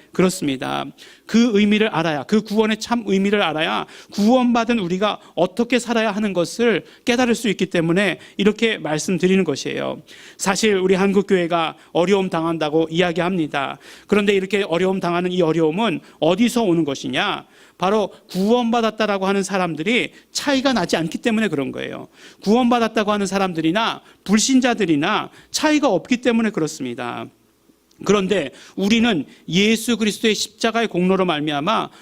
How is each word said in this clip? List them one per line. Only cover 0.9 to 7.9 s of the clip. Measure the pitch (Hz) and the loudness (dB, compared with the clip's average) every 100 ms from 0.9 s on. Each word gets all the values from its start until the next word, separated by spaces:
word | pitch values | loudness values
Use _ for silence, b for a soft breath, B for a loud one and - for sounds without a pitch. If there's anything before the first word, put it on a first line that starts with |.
| - B B - | -12 B B 0
그 | 220 240 202 | 2 4 4
의미를 | 208 208 214 | 4 2 2
알아야, | 160 165 147 | 0 -2 -2
그 | 123 214 | 0 0
구원의 | 214 208 220 214 | 0 0 0 0
참 | - 240 202 | -2 -2 0
의미를 | 190 196 208 | 0 2 0
알아야 | 175 151 170 214 - B B | 0 -2 -2 -4 -6 B B
구원받은 | - 208 254 247 233 226 233 | 0 4 4 4 2 0 -2
우리가 | 175 185 208 - B - | -2 -2 -2 -4 B -2
어떻게 | 180 - 233 240 | -2 0 0 0
살아야 | 226 226 220 | 0 -2 0
하는 | 196 214 | -2 -2
것을 | 175 165 - 233 190 B B - | -2 -2 0 0 0 B B -2
깨달을 | 240 247 220 | 0 2 2
수 | 226 | 0
있기 | 180 180 | -2 0
때문에 | 175 165 | 0 2